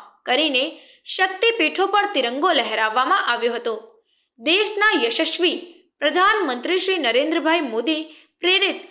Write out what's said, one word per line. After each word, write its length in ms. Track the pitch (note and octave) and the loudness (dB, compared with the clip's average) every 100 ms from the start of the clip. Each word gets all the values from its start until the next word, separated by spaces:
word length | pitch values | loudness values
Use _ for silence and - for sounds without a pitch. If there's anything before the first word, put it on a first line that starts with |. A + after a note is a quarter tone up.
| - _ - | -16 _ -2
કરીને 540 | B3+ D#4 B3+ D4+ - - - | 0 2 0 -2 -6 -20 -20
શક્તિપીઠો 840 | - - F#4+ F#4+ A#4 A4+ D4+ D4+ G4 | -10 0 0 2 0 2 0 0 0
પર 200 | G#4 G4+ | 2 0
તિરંગો 380 | D4+ A#3+ C4 F4+ | 0 -2 0 2
લહેરાવવામાં 760 | D4 A3 G#3+ A3 A3+ C4+ G4 E4+ | 2 0 -2 0 0 2 0 0
આવ્યો 280 | A#3 A#3 | -2 -2
હતો. 200 | A#3 A#3 G#3+ - _ _ _ _ _ | -2 -6 -8 -12 _ _ _ _ _
દેશના 640 | B3 F#4 G4+ G4+ G#4+ F4 | 0 0 0 0 2 2
યશસ્વી 540 | A3+ A3+ D#4+ - F4 A3 - - _ _ | 0 0 -2 0 -2 -2 -10 -20 _ _
પ્રધાનમંત્રી 800 | D4 D#4+ G4 G#4+ D#4+ B3 B3 F4+ | -2 2 2 2 -2 -4 -2 -2
શ્રી 200 | F#4 F#4 | -2 -2
નરેન્દ્રભાઈ 640 | B3 A#3+ D4+ E4+ D#4 E4+ | 0 0 0 0 0 0
મોદી 420 | C#4 A3 B3+ D#4 D#4 - _ _ | -2 -4 -2 -2 -6 -16 _ _
પ્રેરિત 400 | F4 F#4+ F#4+ - - | 0 2 0 -2 -12